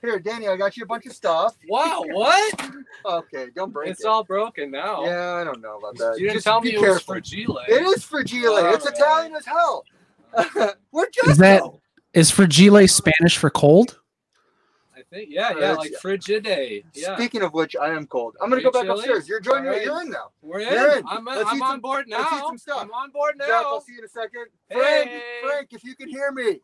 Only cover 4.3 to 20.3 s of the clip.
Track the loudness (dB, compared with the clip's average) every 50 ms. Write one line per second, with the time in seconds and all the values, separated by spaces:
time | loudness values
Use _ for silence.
4.3 | -4 -4 -4 -4 _ -10 -12 -10 -8 -8 -8 -6 -6 -4 -4 -4 -4 -4 -4 -6
5.3 | -6 -6 -6 -6 -8 -10 -12 -16 -14 -12 -14 -14 -8 -4 -4 -4 -2 -2 -2 -2
6.3 | -2 0 2 2 2 2 2 0 0 4 4 4 4 2 0 -6 -10 -10 -10 -12
7.3 | -12 -8 -6 -6 -6 -6 0 2 2 2 4 2 0 0 -2 -8 -6 -6 -6 -6
8.3 | -6 -2 0 2 2 4 4 4 2 2 0 -4 0 2 4 4 4 2 0 -4
9.3 | -10 -12 -10 -4 0 0 0 0 0 -4 -10 _ _ _ _ _ _ _ _ _
10.3 | -2 -2 -2 0 0 -2 -2 -2 -2 _ _ _ -4 -2 -2 -2 0 0 4 4
11.3 | 8 8 10 10 8 6 4 0 -12 -18 _ _ _ _ _ _ _ 4 4 4
12.3 | 6 4 4 6 8 8 8 10 10 10 8 8 6 2 2 0 2 4 4 2
13.3 | 2 2 0 -2 0 4 6 8 8 8 6 4 -2 _ _ _ _ _ _ _
14.3 | _ _ _ _ _ _ _ _ _ _ _ _ _ -20 -20 _ -16 -16 -14 -8
15.3 | -6 -4 -2 -2 -2 0 0 0 0 -2 -4 -10 -12 -10 -6 -6 -6 -6 -2 -2
16.3 | -2 -2 0 -2 -2 -2 -2 -6 -8 -10 -12 _ _ -10 -10 -8 -6 -4 -6 -4
17.3 | -2 -2 -2 -2 0 -2 -2 -2 -2 -4 -4 -2 -4 -6 -8 -6 -6 -6 -6 -6
18.3 | -6 -6 -4 -4 -4 0 0 0 0 0 -2 -2 -4 -6 -2 -4 -4 -4 -4 -6
19.3 | -10 -8 -2 -2 -2 -2 -2 -4 -6 -4 -4 -6 -6 -8 -8 -10 -12 -14 -14 -16